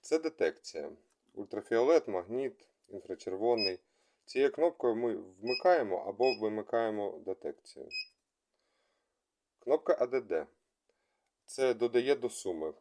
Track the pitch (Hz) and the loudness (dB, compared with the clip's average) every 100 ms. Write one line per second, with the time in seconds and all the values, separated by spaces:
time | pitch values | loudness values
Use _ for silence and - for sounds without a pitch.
0 | - 160 160 - - - - 80 73 76 | 0 -2 -2 0 -2 0 -14 -10 -10 -14
1 | _ _ _ - 101 104 - 113 127 165 | _ _ _ -14 -10 -10 0 2 6 4
2 | - 95 90 120 135 - _ _ _ 98 | 2 -6 -4 -6 -6 -8 _ _ _ -16
3 | - 90 - 95 113 117 101 90 _ _ | -10 -10 -6 0 2 2 0 -4 _ _
4 | _ _ - 127 139 139 165 165 123 113 | _ _ -6 2 2 4 0 2 0 0
5 | 120 101 90 92 110 123 180 175 110 90 | -2 -4 -8 -10 -6 0 4 4 2 -2
6 | - 113 131 107 107 107 104 117 113 107 | -4 2 2 2 -2 -2 -2 0 0 -2
7 | 101 - - 95 - - - - - - | -4 -6 -8 -6 -8 -10 -18 -20 -12 -12
8 | - _ _ _ _ _ _ _ _ _ | -12 _ _ _ _ _ _ _ _ _
9 | _ _ _ _ _ _ 117 151 - 165 | _ _ _ _ _ _ -2 0 2 0
10 | 123 131 110 82 73 _ _ _ _ _ | 2 -2 -2 -4 -4 _ _ _ _ _
11 | _ _ _ _ - - 131 113 120 120 | _ _ _ _ -16 0 0 2 2 2
12 | 127 143 120 - 95 82 78 - | 2 0 0 -4 -6 -4 -6 -8